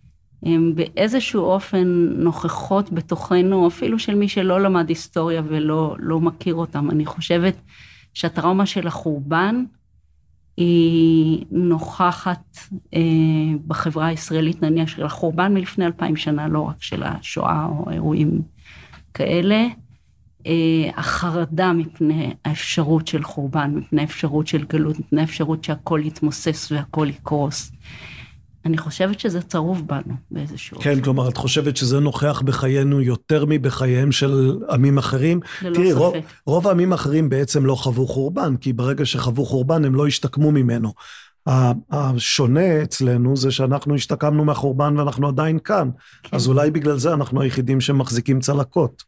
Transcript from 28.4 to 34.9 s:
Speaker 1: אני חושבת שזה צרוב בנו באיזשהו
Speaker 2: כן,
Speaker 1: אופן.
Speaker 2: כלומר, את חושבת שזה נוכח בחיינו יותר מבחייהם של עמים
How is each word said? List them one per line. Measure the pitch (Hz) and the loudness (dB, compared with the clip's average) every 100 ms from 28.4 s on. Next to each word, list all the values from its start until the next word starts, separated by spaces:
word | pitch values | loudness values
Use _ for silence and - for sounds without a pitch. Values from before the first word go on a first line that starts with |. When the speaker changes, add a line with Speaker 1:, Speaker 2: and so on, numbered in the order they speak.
| - - 165 | -20 -8 -2
Speaker 1:
אני | 160 | -2
חושבת | 156 - 190 208 | -4 -2 -2 -2
שזה | 156 170 | -4 -4
צרוב | 175 170 160 180 156 | -4 -2 -2 -4 -4
בנו | 139 - 127 - | -6 -6 -10 -10
באיזשהו | - 147 143 - - | -10 -10 -10 -14 -4
Speaker 2:
כן, | 143 | 0
Speaker 1:
אופן. | 135 | 0
Speaker 2:
כלומר, | 131 131 127 | 0 0 0
את | - | -2
חושבת | 131 156 143 135 | -2 0 0 -2
שזה | 123 139 | 0 2
נוכח | 147 - 147 135 | 0 0 -2 0
בחיינו | 131 127 135 139 139 139 | -2 0 0 2 2 2
יותר | 127 120 - 151 151 | 2 0 0 2 2
מבחייהם | 151 131 - 131 127 139 | 2 0 0 0 2 2
של | - 139 135 131 185 - | 2 2 4 2 0 0
עמים | 127 139 | 2 4